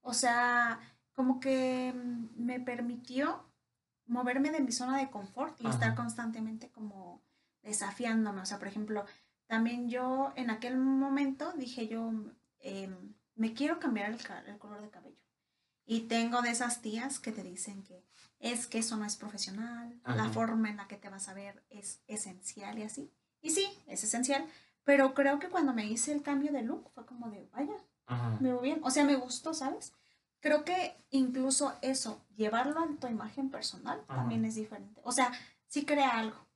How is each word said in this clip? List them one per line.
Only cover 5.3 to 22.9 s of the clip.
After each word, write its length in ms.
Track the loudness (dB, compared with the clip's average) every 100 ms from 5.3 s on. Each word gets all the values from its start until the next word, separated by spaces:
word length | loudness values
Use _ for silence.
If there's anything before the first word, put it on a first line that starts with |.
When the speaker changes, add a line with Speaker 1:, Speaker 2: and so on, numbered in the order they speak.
| -6 -6 -2
Speaker 1:
y 60 | -2
estar 220 | 2 2
Speaker 2:
Ajá. 60 | 2
Speaker 1:
constantemente 760 | -2 -2 -4 -4 -6 -6 -12
como 520 | -12 -12 -10 -16 -16 _ _ _ _
desafiándome. 800 | -6 -4 -4 -4 0 2 2 -2
O 40 | -6
sea, 120 | -6
por 100 | -8
ejemplo, 360 | -6 -4 -4 -4 -12 _ _ _
también 420 | 2 2 0 -2
yo 440 | 0 0 2 0 0
en 140 | -2
aquel 260 | -2 -2 2
momento 760 | 4 4 4 2 2 0 -4
dije 340 | -4 -6 -4 -4
yo, 240 | -2 -2 -4 -6 -14 _ _
em, 540 | -10 -8 -8 -10 -16 -20 _
"Me 180 | -2 0
quiero 240 | 2 0 2
cambiar 300 | 0 0 0
el 120 | -4
ca-, 220 | -8 -12 -12
el 120 | -16
color 220 | -14 -14
de 80 | -14
cabello". 260 | -18 -20 -20 _ _ _ _ _ _ -2
Y 140 | -2
tengo 400 | 2 0 2 2
de 80 | 2
esas 300 | 0 0 -2
tías 360 | -4 -4 -4 -6
que 120 | -6
te 100 | -8
dicen 400 | -10 -10 -10 -10
que 220 | -16 -20 _ _ -20 _
es 260 | -4 -4 -2
que 120 | -2
eso 180 | -2 -2
no 80 |
es 120 | -4 -6
profesional, 800 | -8 -8 -6 -6 -8 -8 -12 -12
la 200 | -4 0
Speaker 2:
Ajá. 40 | 0
Speaker 1:
forma 380 | 2 2 2 0
en 60 | -2
la 100 | -10
que 80 | -14
te 120 | -14
vas 200 | -12 -12
a 60 |
ver 300 | -10 -14 -16 _
es 300 | -14 -14 -14 _
esencial 720 | -8 -8 -10 -12 -10 -8 -6
y 40 |
así. 280 | -6